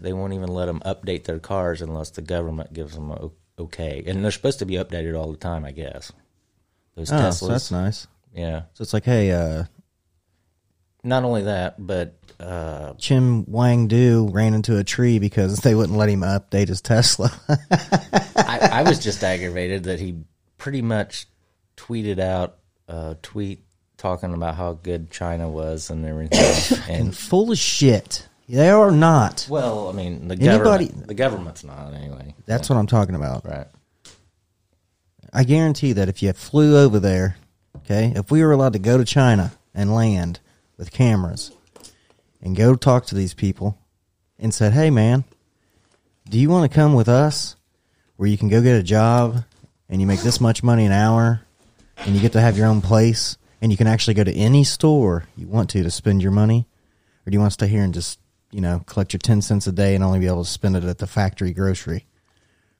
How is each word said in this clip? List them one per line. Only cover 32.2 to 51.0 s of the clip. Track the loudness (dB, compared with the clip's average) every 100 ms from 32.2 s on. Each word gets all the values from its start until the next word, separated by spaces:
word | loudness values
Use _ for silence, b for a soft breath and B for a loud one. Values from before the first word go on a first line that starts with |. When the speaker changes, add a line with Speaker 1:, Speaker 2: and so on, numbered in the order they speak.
| -18 -16
Speaker 2:
That's | -6 -4 0
Speaker 1:
Yeah. |
Speaker 2:
what | 0
I'm | 2
talking | 0 0
about. | -4 -6 -8 -10
Speaker 1:
Right. | -14 -14 _ _ _ -20 _ _ _ _ _ _ _ _ _ _ _ -4
Speaker 2:
I | 0
guarantee | 4 4 2 0 0
that | 0 -2
if | -2
you | -4
flew | -4 -2 4 6 8
over | 6 4
there, | 2 2 0 -4 _ _ _ -16
okay, | -4 0 0 -2
if | 0
we | 2
were | 4
allowed | 4 2
to | 0
go | 2 2
to |
China | 4 4 4 4 0 -8 _
and | -4 0
land | 2 2 0 -2 -8 _ _ _ -18
with | -8
cameras | 0 2 2 0 -6 -12 -20 _ b b b b b b _
and | -6
go | 2 4
talk | 4 4 2 0
to |
these | -4 -4
people | -2 -4 -2 -6 -6 _ _ _ _ _ _
and | -6
said, | 0 2
"Hey, | 4 4
man, | 4 4 2 0 _ _ _ _ _ _ _ _ _ -2
do | 2
you | 4
wanna | 4 4
come | 4 6
with | 6 4
us | 4 4 0 -8 -14 _ _ _ _ _
where | -4 -2
you | 0
can | 2
go | 4
get | 4 4
a |
job | 2 2 4 2 2 -2 -8 _ _ _ -6
and | -2
you | 0
make | 0
this | 0 2
much | 2 2
money | 2 4
an | 4
hour | 4